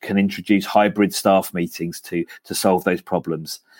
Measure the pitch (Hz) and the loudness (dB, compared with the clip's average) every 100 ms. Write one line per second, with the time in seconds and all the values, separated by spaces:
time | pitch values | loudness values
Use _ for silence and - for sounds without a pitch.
0 | - 101 98 - 92 101 - 104 104 104 | -2 0 0 -2 0 0 2 2 4 4
1 | 98 - 104 95 - 90 87 - 85 - | 2 2 2 2 2 -4 -6 -6 -8 -8
2 | - 87 - - - - 98 92 95 87 | -8 -6 -6 -10 -10 -2 2 2 2 -2
3 | - 87 82 80 80 - _ _ | -2 -4 -2 -6 -8 -14 _ _